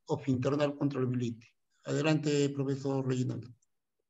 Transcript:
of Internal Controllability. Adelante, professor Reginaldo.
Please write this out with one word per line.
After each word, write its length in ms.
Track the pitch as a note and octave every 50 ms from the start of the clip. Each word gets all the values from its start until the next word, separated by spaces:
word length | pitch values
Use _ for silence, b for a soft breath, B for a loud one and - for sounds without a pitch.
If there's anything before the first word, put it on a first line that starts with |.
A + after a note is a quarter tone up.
| _
of 180 | - D#3 - - -
Internal 480 | C3 B2+ B2+ C#3 C#3 D3 D3 C#3+ C#3+
Controllability. 680 | - D3 C#3 C#3 C3 B2+ B2 B2+ B2 B2 A#2 A2+ A2 - - _ _ _ _ _ _ _
Adelante, 640 | D3+ C3+ C#3 D3 D#3 D#3 D3+ D3 D3+ D3 C#3+ C#3+ C#3+
professor 540 | C#3 C#3 C3+ C3+ C#3 C3 C3+ C#3 C3+ C3+ C3
Reginaldo. 440 | B2+ C3 B2+ C3 B2 B2 A2+ G#2+ - - _ _ _ _ _ _ _ _ _ _ _